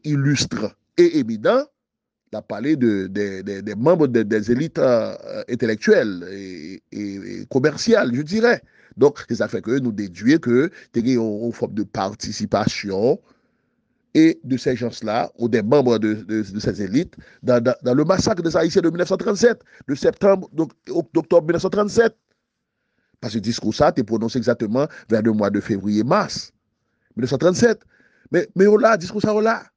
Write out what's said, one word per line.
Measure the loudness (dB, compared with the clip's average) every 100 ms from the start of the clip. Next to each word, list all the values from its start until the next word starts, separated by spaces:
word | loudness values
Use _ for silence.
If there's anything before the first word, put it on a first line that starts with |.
| -2
illustres | -2 0 0 -2 -4 -8 -10 _ 2
et | 4 4
éminents, | -2 -2 0 0 -2 _ _ _ _ _ _
la | -14
parler | -10 -6 -2 2
de, | 2 0 -2
de, | -4 -4 -6
des | -8 -8 -8 -2
membres | 2 4 4
de, | 2
des | 2 0 0
élites, | 0 0 0
euh, | 2 2 0 -8 -12 -12 -8
intellectuelles | -4 -2 0 4 4 2 -4 -10
et, | -14 -14 -14 -14 -16 -14
et, | -10 -10 -10 -12 -14
et | -6
commerciales, | 0 0 0 2 2 2 -2
je |
dirais. | -2 0 2 0 -4 _ _ 2
Donc, | 2 2 -4
c'est | -4
ça | -2
fait | -4
que | -2 -2
nous | -2
déduisons | -4 -8 -2 2 2
que | 4 2 0 -4 -6
t'es | -2
une, | 0 0
une | 0 -4 -8
forme | -6 -6
de | -6
participation | -6 -4 -6 -6 -10 -8 -2 0 0 -4 -4 0 2 0 -4 _ _ _ _ _ _ _ _ 4
et | 4 2
de | -4 -4
ces | -2 -2
gens-là, | -4 -6 -4 -2 -4 -4
ou | 0
des | 0
membres | 4 4 4 2
de, | 0
de, | -2 -4 -4
de | -4 -4
ces | -4 -4
élites, | -2 -2 -2 -8 -20 _
dans, | 0 2
dans, | 2 -2
dans | 0
le | 0
massacre | 2 2 0 -2
des | 0 0
Haïtiens | 2 2
de | 0
mille | 0
neuf | -2
cent | -2
trente-sept, | -2 2 2 2 _ _ -8
de | -2
septembre, | -2 2 2 2 0
donc, | -6 -6 -6 -8
oc-, | -6 -2
d'octobre | -2 2 2 2
mille |
neuf | 0
cent | -2
trente-sept. | -2 0 2 2 0 _ _ _ _ _ _ _ _ _ _
Parce | -8
que | -6
le |
discours, | -4 -4 -4 0
ça, | 0
t'es | 0
prononcé | -2 -4 -4 -4
exactement | -2 -2 -2 -2 -4 -6 -4
vers | 0
le | 0
mois | 0 0
de | 0
février-mars | -2 -4 -2 -2 0 0 0 -8 -14 _ _ _ _ _ _ -8
mille |
neuf | -4
cent | 0
trente-sept. | 2 4 2 0 _ _ _ _ _
Mais, | -2 -2 4
mais, | 6
oh | 6
là, | 4 2
discours, | -2 -4
ça, | 0 0
oh |
là. | 0 -2 -6